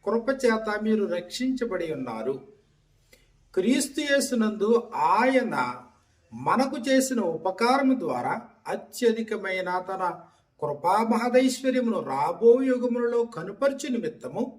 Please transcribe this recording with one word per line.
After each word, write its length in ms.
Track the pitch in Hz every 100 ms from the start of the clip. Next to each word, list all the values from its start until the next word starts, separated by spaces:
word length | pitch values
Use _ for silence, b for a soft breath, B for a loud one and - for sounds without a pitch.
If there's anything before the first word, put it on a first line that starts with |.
| -
కృప 220 | 226 233 262
చేత 240 | 240 220 214 208
మీరు 200 | 214 214 190
రక్షించబడి 720 | 175 175 - 254 262 233 180 165 143
ఉన్నారు. 400 | 123 110 117 135 - _ _ _ _ _ b b b b _
క్రీస్తు 480 | - 190 285 - - 294
యేసునందు 600 | 277 - 247 214 - 202 233 - 127 156
ఆయన 420 | 196 254 262 226 120 123 123 - _ _ _ _
మనకు 460 | 113 131 214 269 302 240
చేసిన 320 | 262 - 240 175 160
ఉపకారము 580 | 190 185 233 269 262 262
ద్వారా 320 | 165 123 127 190 - _ -
అత్యధికమైన 1000 | 185 - - 240 220 226 214 190 185 180 180 -
తన 140 | 190 180 165 B B B _
కృపా 340 | 147 147 175 202 220
మహదైశ్వర్యమును 880 | 220 240 247 262 - 269 247 233 185 135
రాబో 420 | 135 151 240 233 247 262
యుగములలో 540 | 254 247 240 233 233 233 -
కనుపరచు 520 | 180 202 277 269 302 240
నిమిత్తము 500 | 160 - 127 165 269